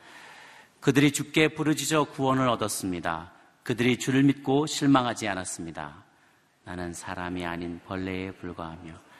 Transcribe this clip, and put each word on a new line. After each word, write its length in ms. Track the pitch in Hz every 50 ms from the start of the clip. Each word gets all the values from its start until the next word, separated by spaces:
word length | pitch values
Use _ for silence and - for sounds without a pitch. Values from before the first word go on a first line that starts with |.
| - - - - - - - - - - - - - _ _ _
그들이 320 | - 143 123 143 143 147 139
주께 360 | - 135 - - 165 156 151
부르짖어 560 | 156 156 151 151 156 151 143 131 156 156 143
구원을 440 | - - - 135 131 131 131 131 123
얻었습니다. 840 | 113 101 107 101 - - - 95 87 87 82 87 82 82 82 92 - - _ _ _ _ _
그들이 360 | - 123 107 120 123 120 -
주를 260 | - 139 127 135 139
믿고 420 | 139 135 139 - 131 135 143 151
실망하지 600 | 151 - - 147 139 139 131 123 120 107 - 110 104
않았습니다. 760 | 95 92 90 - - - 87 82 78 82 76 73 73 95 - _ _ _ _ _ _ _ _ _ _ _ _
나는 280 | 98 90 90 87 87 85
사람이 540 | - - 98 92 92 90 90 92 90 87
아닌 340 | 85 85 85 87 85 85 85 -
벌레에 460 | - 98 95 95 95 92 92 92 95 92
불과하며 600 | - - 90 85 - 82 82 82 87 85 80 82 92 - _ - -